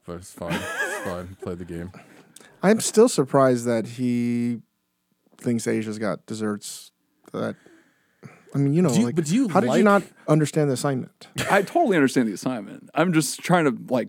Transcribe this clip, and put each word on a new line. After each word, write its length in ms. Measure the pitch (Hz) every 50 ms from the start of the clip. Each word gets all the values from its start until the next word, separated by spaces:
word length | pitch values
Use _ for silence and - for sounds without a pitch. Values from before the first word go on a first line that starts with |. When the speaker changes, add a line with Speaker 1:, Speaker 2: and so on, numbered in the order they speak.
| _
Speaker 1:
but 120 | - 87 85
it's 140 | 95 -
fine. 220 | - - 87 85 85
It's 440 | - - - - - - - - 415
Speaker 2:
<laughs> 60 | -
Speaker 1:
fine. 320 | 98 87 87 90 92 95 -
Play 140 | - 98 90
the 80 | 87 90
game. 260 | 85 85 85 87 92 - - - - - - _ _ - - - - _ _
Speaker 2:
I'm 180 | - 185 220 220
still 280 | - - - 214 226 254
surprised 580 | - - 139 - - 139 135 131 127 120 117
that 200 | 120 117 113 - 120
he 720 | 120 123 127 123 120 120 120 120 120 120 120 120 120 110 - _ _ _ _ _ _ _ _ _ _ _ _ _ _
thinks 300 | - - 123 120 113 -
Asia's 320 | 120 113 113 110 110 104 107
got 260 | 113 101 82 - _
desserts 680 | - 110 107 110 107 104 104 - - - - - - _ _ _ _ _ _ _ -
that, 240 | - - 117 110 101 - _ _ _ _ _ _ _ _ _ _ _ _ - - - _ _ _ -
I 40 | 139
mean, 140 | 139 139 143
you 60 | 170
know, 60 | 180 151
Speaker 1:
Do 100 | 123 180
you, 60 | 240
Speaker 2:
like, 80 | 240 185
Speaker 1:
but 120 | 170 160
do 80 | 143 180
you 140 | 254 277 202
Speaker 2:
how 120 | 160 190
did 60 | 226 120
you 40 | 135
Speaker 1:
like 100 | 175 214
Speaker 2:
not 180 | 208 202 202 - - _ _ -
understand 440 | - 151 156 151 143 - 160 151 143
the 40 | 127
assignment? 540 | - - 143 135 127 - - _ _ - - - 139 - -
Speaker 3:
I 120 | 185 208
totally 320 | 196 - - 339 339 247 185
understand 300 | 160 139 127 - 135 120
the 60 | 110
assignment. 560 | 92 - - 131 131 113 98 120 - - - - -
I'm 180 | 143 165 185
just 280 | 160 160 151 - - -
trying 240 | - - 175 180 160
to, 280 | 139 113 110 - - 127
like, 140 | 123 107